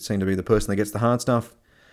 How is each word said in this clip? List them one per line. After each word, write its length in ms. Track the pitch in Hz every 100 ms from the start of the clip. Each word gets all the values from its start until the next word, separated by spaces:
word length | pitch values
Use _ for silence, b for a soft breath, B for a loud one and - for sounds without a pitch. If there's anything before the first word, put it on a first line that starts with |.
seemed 200 | - 101
to 60 | 95
be 100 | 95
the 80 |
person 260 | 90 107 104
that 60 | 101
gets 160 | 104
the 80 | 104
hard 200 | 120 120
stuff. 340 | - 120 - _ b b b